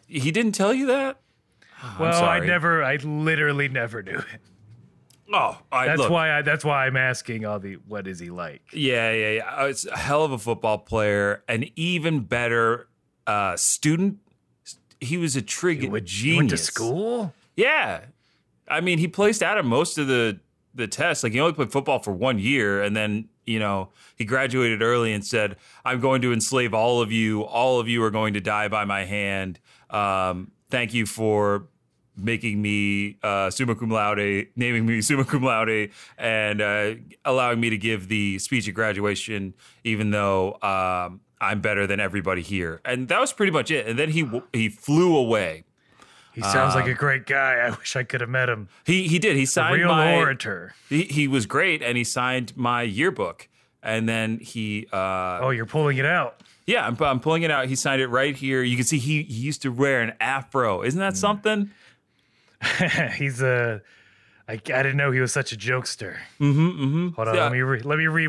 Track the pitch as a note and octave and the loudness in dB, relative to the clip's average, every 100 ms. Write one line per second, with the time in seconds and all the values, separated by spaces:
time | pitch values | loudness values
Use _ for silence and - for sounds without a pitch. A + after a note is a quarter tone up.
0 | _ D#3+ C3+ E3+ A3+ - G3 C4 C4+ C4+ | _ -4 0 2 0 2 2 2 2 0
1 | C4+ C4 _ _ _ _ _ - B2+ A2 | -2 -6 _ _ _ _ _ -18 -14 -2
2 | D#3+ E3+ E3+ E3+ E3+ F3+ E3 E3 C3+ C#3+ | 2 4 4 2 2 2 2 2 2 -2
3 | D3 D3+ D#3 D#3 D3+ C#3+ C#3+ C3 A#2 A2+ | -2 -2 0 2 2 0 0 -2 -4 -6
4 | F#2+ - - A2 - _ - - - _ | -8 -8 -8 -14 -20 _ -20 -20 -20 _
5 | _ _ - G3+ A2+ - - C3 C3 D#3 | _ _ -4 0 0 -4 -4 0 2 2
6 | A#2 E3+ D#3+ D3 D3 D3+ D3+ C#3+ C3 C3 | 2 2 2 2 0 0 0 2 2 2
7 | C3 B2 - A2+ G#2+ G#2 G2 F#2+ G2+ G#2 | 0 0 -6 -6 -4 -6 -8 -12 -12 -10
8 | F#2+ F2+ F2 F2 E2 D2 - D#3+ C#3 A#2+ | -8 -10 -12 -10 -10 -12 -12 -4 0 0
9 | A2+ A2+ G#2+ A2 A2 C3+ C#3 C3+ - - | 0 0 0 0 -2 -2 -2 -2 -6 -6
10 | C3 D3 D#3 B2+ A2 A2 A2 G#2+ - A2+ | 0 2 2 -2 -4 -2 0 -2 0 0
11 | G#2 G2+ G2+ G2+ - A#2 C#3+ - E3 F3 | 2 2 2 0 -2 -4 -4 -4 -2 0
12 | D#3+ D#3 F#2+ A#2+ A#2+ A#2 A2+ A#2+ - _ | 0 0 0 0 2 2 2 0 -6 _
13 | _ _ - G#2 G2 F2 - - D3+ E3 | _ _ -2 0 0 0 -2 0 2 2
14 | G3 G3+ _ _ _ _ - - _ _ | 2 -2 _ _ _ _ -20 -20 _ _
15 | B2 F3 E3 C3 G#2 - F3+ D3+ B2+ G#2 | -6 -2 -2 -2 -4 -2 0 0 -2 -4
16 | F2+ F#2+ B2+ E3+ C3+ E2+ - - A2+ D3+ | -6 -4 2 4 4 2 -2 -2 -2 -2
17 | A3 A#3+ F#3+ - _ - A#3+ D4+ D3 E2 | -2 -4 -6 -10 _ 0 2 2 -2 -6
18 | C3 _ _ _ _ _ - D3+ F3+ E3+ | -12 _ _ _ _ _ -6 -2 2 2
19 | E3 F3+ G#3 G#3+ F3 G#3 C3+ A#2+ F3 - | 0 2 2 4 0 0 2 2 2 0
20 | C#3 B2+ A2+ G2 _ _ _ B2 A2 - | 2 2 2 -2 _ _ _ -8 -6 -2
21 | E3 D3 B2 A#2 E3 D3+ A#2 C#3 C3+ B2+ | -2 0 0 2 2 0 -2 -2 0 0
22 | - F#2 B2+ A2+ G#2 C#3 G#2 G2+ G2+ G#2+ | -2 -2 0 2 2 2 2 2 0 0
23 | G#2+ G#2 A2 _ - A2 G#2 G2 F#2 _ | -2 -4 -6 _ -4 -2 0 -2 -4 _
24 | - - G#2 C3 C3+ B2+ A#2+ A2 A2+ A#2+ | -18 -10 -2 0 0 2 2 2 2 2
25 | A2+ G#2+ G2+ A#2 G#2 F#2 - - B2+ B2+ | 2 -2 -2 0 0 -4 -16 -10 -4 0
26 | C3 C3 B2 A#2 - C3 A#2+ A2 A#2 A#2+ | 2 2 2 0 0 0 2 2 2 2
27 | A2 A2+ A2 G#2+ G#2+ A#2 C3 B2 A2+ A#2 | 2 2 2 0 -2 2 2 2 2 0
28 | A2 G#2+ A2 G#2 G2+ G#2 G#2 G#2+ G2+ G2 | 0 0 0 -2 -2 -2 0 -2 -2 -2
29 | F#2 G#2 G2 G2 F#2+ E2+ _ _ - G#2+ | -4 -4 -2 -4 -6 -10 _ _ -6 -2
30 | G2+ F#2+ F#2 F2+ F#2 _ _ B2+ A#2 A#2 | 0 0 0 -2 -8 _ _ -4 0 -2
31 | G#2+ - A2 G#2 G#2 G2+ F#2+ _ _ _ | -2 -2 0 2 2 0 -4 _ _ _
32 | _ - G2+ A2+ A#2 G#2 G#2 G#2 G2+ G2+ | _ -8 -4 -2 -2 -2 0 2 2 0
33 | G2+ G2+ G#2+ G2 F#2+ - B2+ A2 A2+ A2 | -2 -4 -2 0 -2 0 -2 -2 0 0
34 | G#2 G#2 G2+ G2 G#2+ - B2 A#2 A2+ A2+ | 0 0 0 -2 -4 -4 -2 2 2 2
35 | G#2 C#3 B2+ C#3+ B2+ A2+ A2 A2 G#2 - | 2 0 2 0 2 2 2 0 -2 -8
36 | - - A#2 A2 G#2+ G#2 G#2 G#2 G#2 A#2 | -20 -6 -2 0 0 0 0 0 0 -4
37 | - - D3 C3 B2 A#2 A#2 A2 A2 A2 | -12 -6 0 2 2 2 0 0 -2 -2
38 | F#2 A2 G2+ F#2+ - B2+ G#2 F#2+ A2 G2 | -2 -2 0 -2 -2 -2 -2 -2 -2 0
39 | G#2 G2 - G#2+ F#2+ - - _ A#2 G#2+ | -2 -2 -4 -6 -6 -10 -20 _ -4 0
40 | G#2+ G#2 G2+ G2 F#2+ - G2+ F#2+ F#2 F2+ | 0 2 2 2 0 -2 -2 0 0 -2
41 | F2+ F#2 _ _ G2 G#2 G#2+ G2+ G2+ G2+ | -4 -10 _ _ -4 -2 0 0 0 0
42 | G2 G2 F2+ F#2 F2 G2 E2 D#2+ - B2+ | -2 -2 -2 -2 -2 -4 -4 -6 -4 -4
43 | B2+ F#3+ C#4 - G3 D#3 A#2 D3+ A2 A#2 | -2 0 0 0 0 0 0 -2 0 0
44 | D#3 D#3 C#3+ A#2 - A#2 A2 G#2+ - D3+ | 0 0 0 -2 -4 -2 0 -2 2 4
45 | F3+ D#3 A#2+ A2 F2+ D#2+ - _ _ _ | 6 4 4 2 0 -6 -14 _ _ _
46 | - - - - G2+ A2+ C3 F#2 B2+ B2 | -20 -20 -18 -6 0 2 4 2 0 0
47 | C#3 C3+ - C#3 C3+ B2 A#2+ A2+ - C3+ | 0 -2 0 0 2 2 0 -2 -6 -6
48 | A#2+ C3 A#2 B2+ B2+ A2 G2+ - - F#3 | -4 -4 -2 0 0 -2 -8 -6 0 2
49 | F#3 E3+ G#3+ C#3 C3+ - D#3+ F3+ F3 D#3+ | 2 2 4 2 2 2 2 2 4 4
50 | D#3 E3+ D#3 B2+ A2 F#2 F2+ - - D3 | 4 4 2 0 -6 -8 -10 -20 -2 0
51 | G3+ D3 C#3+ C3+ G2+ C3+ F#3 D#3 A#2+ A#2+ | 0 0 2 2 2 0 2 0 0 0
52 | A2+ B2+ B2 B2+ A#2 - A#2+ A#2+ A#2+ G2+ | 0 0 0 0 -4 -2 0 0 0 0
53 | F3 A2 F#2 - - _ _ _ - A2 | 0 0 -4 -6 -18 _ _ _ -4 0
54 | A2 A2+ A2 A2+ - A#2 G#2+ G#2 A2 G2 | 0 0 -2 -4 -8 -8 -4 -6 -4 -4
55 | F#2+ F#2+ F#2 F2+ C3 A#2+ A2+ D3+ D3 C3+ | -2 -2 -2 -2 -2 -2 -2 0 0 0
56 | C#3 F3 B2+ - - _ - A#3 A2 A#2+ | 0 0 -2 -8 -20 _ -2 0 0 0
57 | D3+ B2+ D#3 D#3+ E3 D3 C3 C3 D3 C3+ | 0 2 0 0 2 0 0 -2 0 0
58 | C3 B2 C#3+ C3+ C3+ C3 B2 B2 B2 D3+ | 2 2 0 -2 -2 0 2 0 0 0
59 | B2+ D3+ D3+ A2+ C3+ D3 C3+ A#2+ C#3 C3 | 0 -2 -2 -6 -6 -4 -4 0 2 2
60 | A2+ - A#2 C3+ C3 C3+ A#2 F2+ A#2+ D#3+ | 0 -2 -2 -2 -2 0 2 2 0 0
61 | G3 F#3+ G3+ G#3 G#3+ G#3+ G3+ - - _ | -2 0 0 0 0 0 -2 -6 -20 _
62 | _ _ _ _ _ _ - - E3+ - | _ _ _ _ _ _ -4 0 0 0
63 | C3 - C#3 B2 C3 B2 A#2+ G#2+ - - | -2 -2 -4 0 0 2 0 -4 -10 -20
64 | _ _ _ _ - A2 - C3 C3+ C#3 | _ _ _ _ -14 -10 -4 0 0 2
65 | C#3+ C3 B2 C#3+ - A2 G#2+ B2+ - - | 2 2 0 -2 -4 -6 -2 -2 -4 -8
66 | G2 D#2+ - - C#3+ C#3+ E3 E3 C3+ D#3 | -12 -12 -16 0 2 4 4 2 0 0
67 | F3+ D#3+ A2 A2 D3 B2 C3 C3+ C#3+ D#3 | -2 -2 0 2 2 0 0 -2 -2 0
68 | D#3+ D#3+ | 2 2